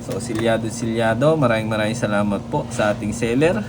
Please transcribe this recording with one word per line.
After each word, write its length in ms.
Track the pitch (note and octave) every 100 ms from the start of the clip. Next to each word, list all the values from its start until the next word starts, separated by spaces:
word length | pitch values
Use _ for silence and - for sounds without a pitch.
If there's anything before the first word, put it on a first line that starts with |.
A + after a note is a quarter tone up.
So, 160 | - G2
silyado-silyado. 1200 | - A2 A2+ A2+ A2+ - A#2 A2+ A2+ A2+ C#3+ D#3+
Maraming, 320 | B2+ A2 A2
maraming 240 | A2 G#2+ A2
salamat 480 | G#2+ G#2 G#2 G2 -
po 160 | D3 -
sa 240 | - G#2+
ating 240 | G#2 G#2 G#2
seller. 480 | A2+ B2 D#3 G#3